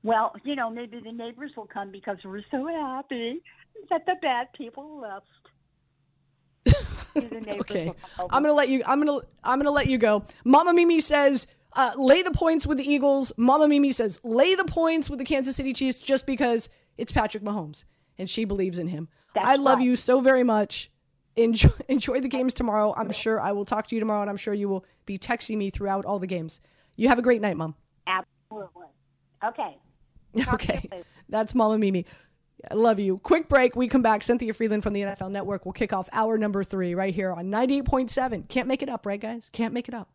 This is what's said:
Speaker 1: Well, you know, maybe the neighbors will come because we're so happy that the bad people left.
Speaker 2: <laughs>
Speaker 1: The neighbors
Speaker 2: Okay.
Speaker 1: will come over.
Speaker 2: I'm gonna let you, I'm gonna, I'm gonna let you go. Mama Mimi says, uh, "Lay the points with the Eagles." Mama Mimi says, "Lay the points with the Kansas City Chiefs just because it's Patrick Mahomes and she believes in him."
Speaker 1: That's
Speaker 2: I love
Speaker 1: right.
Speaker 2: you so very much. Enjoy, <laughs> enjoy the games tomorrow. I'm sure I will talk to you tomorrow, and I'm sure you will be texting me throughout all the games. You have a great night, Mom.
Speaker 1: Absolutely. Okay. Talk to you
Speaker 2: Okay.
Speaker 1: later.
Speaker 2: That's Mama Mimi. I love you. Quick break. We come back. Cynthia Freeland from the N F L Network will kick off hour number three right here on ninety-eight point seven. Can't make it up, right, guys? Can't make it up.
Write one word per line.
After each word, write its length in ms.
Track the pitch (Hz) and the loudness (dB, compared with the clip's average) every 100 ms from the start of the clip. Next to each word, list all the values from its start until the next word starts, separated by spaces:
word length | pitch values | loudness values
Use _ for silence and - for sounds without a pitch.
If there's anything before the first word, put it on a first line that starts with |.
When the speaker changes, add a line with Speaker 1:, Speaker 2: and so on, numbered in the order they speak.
Speaker 1:
Well, 300 | - 226 226 208 | 2 0 0 -4
you 120 | 269 285 | -10 -6
know, 140 | 233 | -6
maybe 300 | 226 240 240 | -8 -14 -14
the 80 | 220 | -14
neighbors 400 | 233 233 233 285 - | -12 -14 -14 -16 -16
will 80 | 214 | -14
come 260 | 208 202 | -12 -12
because 260 | 196 - 196 | -12 -10 -10
we're 200 | 190 196 208 | -10 -14 -8
so 160 | 277 285 | -8 -6
happy 720 | 330 285 262 277 254 233 302 - _ _ 453 - | -6 -6 -8 -10 -8 -8 -10 -14 _ _ -20 -6
that 160 | 349 359 | -4 -2
the 100 | 370 | -4
bad 260 | 330 247 247 | -2 -4 -6
people 460 | - 233 233 302 302 | -12 -16 -16 -18 -16
left. 240 | 226 196 _ _ _ _ _ _ _ _ _ _ _ _ _ _ - | -14 -14 _ _ _ _ _ _ _ _ _ _ _ _ _ _ 4
Speaker 2:
<laughs> 180 | 587 - - - 311 | 4 2 -12 -4 -4
Speaker 1:
The 60 | |
neighbors 400 | 240 226 214 202 | -4 -12 -10 -8
Speaker 2:
Okay. 240 | - - 165 | -4 -4 -4
Speaker 1:
will 80 | |
come 320 | - - - 180 | -8 -16 -10 -2
over. 80 | |
Speaker 2:
I'm 80 | 254 | 0
gonna 140 | 302 294 | 4 4
let 140 | 269 | 4
you, 120 | 269 - | 0 2
I'm 120 | 285 302 | 0 2
gonna, 140 | 285 - _ | -2 -6 _
I'm 160 | - 262 | -2 0
gonna 100 | 285 | 2
let 160 | 294 269 | 2 0
you 140 | 262 | 2
go. 240 | 220 208 208 - 240 | 2 2 -2 -6 4
Mama 280 | 277 349 | 6 6
Mimi 260 | 349 339 330 | 4 6 4
says, 460 | - 294 277 269 - _ _ | 2 4 4 2 -4 _ _
uh, 180 | - 254 262 | 0 0 2
"Lay 280 | 262 320 | 6 6
the 80 | 370 | 4
points 340 | 294 330 320 277 | 2 2 2 0
with 140 | 285 | -4
the 100 | 269 | 0
Eagles." 400 | 294 277 277 262 - | 2 4 2 0 2
Mama 300 | 240 285 302 | 4 6 6
Mimi 240 | 285 285 | 6 4
says, 280 | 254 220 180 | 2 -4 -4
"Lay 320 | 240 226 330 370 | -2 4 4 4
the 100 | 370 | 0
points 460 | - 330 330 285 | 0 2 0 -2
with 80 | 285 | -6
the 60 | 262 | -4
Kansas 300 | 285 262 262 | -2 -2 -4
City 180 | 269 | -6
Chiefs 260 | 247 269 247 | -2 -4 -4
just 260 | - 269 - | -2 -2 0
because 440 | 269 254 233 - _ _ - | -2 0 0 -4 _ _ -12
it's 140 | 226 | -4
Patrick 320 | - 214 214 | -2 -2 -4
Mahomes 400 | 208 208 151 147 - _ _ - | -6 -6 -8 -14 -20 _ _ -12
and 100 | 190 | -8
she 180 | - 220 | -4 -4
believes 340 | 196 190 175 | -2 -2 -2
in 80 | 170 | -6
him." 220 | 165 165 _ _ 214 | -6 -10 _ _ -2
Speaker 1:
That's 100 | 220 | 4
Speaker 2:
I 100 | 277 | 4
love 200 | 277 254 | 6 4
Speaker 1:
right. 80 | 247 | 4
Speaker 2:
you 100 | 247 | 0
so 260 | - 254 | 2 4
very 220 | 262 262 | 4 4
much. 460 | 247 214 208 - - _ _ _ _ - | 4 2 0 -6 -14 _ _ _ _ 0
Enjoy, 340 | 226 226 - - | 2 6 4 4
<laughs> 80 | - | -2
enjoy 320 | 269 - 254 | -2 0 -2
the 100 | 262 | -2
games 260 | 262 254 - | 0 -2 0
tomorrow. 400 | 240 214 214 - | -2 2 2 0
I'm 140 | 220 | -6
sure 280 | 208 226 220 | -4 -2 -2
I 120 | 180 | -2
will 140 | 202 202 | -4 -4
talk 200 | 214 214 | -4 -4
to 60 | 226 | -4
you 40 | |
tomorrow, 220 | 214 208 | -2 -2
and 80 | 202 | -2
I'm 80 | 202 | -6
sure 180 | - 208 | -6 -4
you 120 | 202 | -2
will 160 | 190 _ _ - | -4 _ _ -12
be 140 | 196 | -12
texting 380 | - 240 - 214 | -6 -6 -4 -6
me 120 | 196 | -6
throughout 360 | - 202 196 190 | -6 -4 -4 -4
all 120 | 202 | -6
the 80 | 185 | -4
games. 360 | 180 160 - _ _ _ - | -6 -8 -14 _ _ _ 0
You 140 | 226 | 2
have 100 | 240 | 4
a 40 | |
great 180 | 240 233 | 4 2
night, 160 | 208 160 | 0 -4
Mom. 180 | 160 156 _ _ - | -6 -10 _ _ -6
Speaker 1:
Absolutely. 800 | 185 185 _ _ 214 190 180 165 _ _ _ _ _ 214 | -4 -6 _ _ -16 -16 -18 -20 _ _ _ _ _ -8
Okay. 320 | 233 208 - _ _ _ _ _ 226 | -6 -10 -10 _ _ _ _ _ -4
Talk 160 | 254 247 | 0 -2
to 40 | - | -2
you 60 | |
Speaker 2:
Okay. 160 | - - | -4 -6
Speaker 1:
later. 140 | 185 - _ _ | -14 -16 _ _
Speaker 2:
That's 240 | 214 220 | -4 0
Mama 240 | 247 220 220 | 2 4 4
Mimi. 300 | 202 190 170 - _ _ _ _ - | 2 0 -4 -16 _ _ _ _ -6
I 40 | 208 | 2
love 220 | 226 208 | 4 4
you. 200 | 196 190 | 0 -2
Quick 320 | - 339 320 | 2 2 4
break. 260 | 277 254 247 | 4 4 2
We 140 | 247 | 2
come 140 | 269 | 4
back. 200 | 226 214 | 4 2
Cynthia 300 | - 240 226 | 2 0 0
Freeland 300 | 214 226 208 | -2 0 0
from 100 | 208 | -2
the 80 | 202 | -4
N 80 | 202 | -4
F 120 | 196 | -6
L 80 | 190 | -8
Network 360 | 196 190 202 180 | -6 -6 -6 -8
will 80 | |
kick 180 | - 220 | -4 -2
off 160 | 196 185 | -2 -4
hour 240 | - 220 220 | -2 0 2
number 260 | 214 202 | 0 -2
three 320 | 190 190 180 175 | -4 -4 -2 -2
right 180 | 190 | -2
here 160 | 180 190 | -2 -4
on 160 | 170 180 | -6 -4
ninety-eight 340 | 208 254 277 | 0 2 2
point 260 | 269 262 254 | 2 0 0
seven. 340 | - 254 214 | -2 -2 -4
Can't 260 | - 262 247 | -4 -4 -2
make 120 | 262 | -2
it 60 | 269 | -4
up, 180 | 233 202 | -8 -6
right, 140 | 202 | -6
guys? 300 | 220 233 _ | -8 -10 _
Can't 220 | - 226 | -4 -4
make 160 | 240 240 | -4 -8
it 40 | |
up. 140 | 240 190 | -12 -14